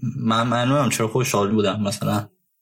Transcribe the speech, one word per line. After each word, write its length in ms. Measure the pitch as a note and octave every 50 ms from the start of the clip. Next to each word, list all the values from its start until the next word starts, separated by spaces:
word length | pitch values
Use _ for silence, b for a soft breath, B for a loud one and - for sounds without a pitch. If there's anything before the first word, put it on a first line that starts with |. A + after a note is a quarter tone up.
| - - -
من، 300 | - A#2+ A2+ A2+ A2+ A#2+
من 220 | B2 A#2 A#2+ B2 B2+
هم 200 | C#3 D3 C3+ A2+
چرا 200 | A2 - A2+ A2
خوشحال 420 | - C3 B2 - - G2+ G2+ G2
بودم 320 | A2 G#2+ G2+ F#2+ F#2+ G#2+ G#2
مثلاً 460 | G2+ - - - G2 G#2 G#2 G#2 - _ _ _ _ _ _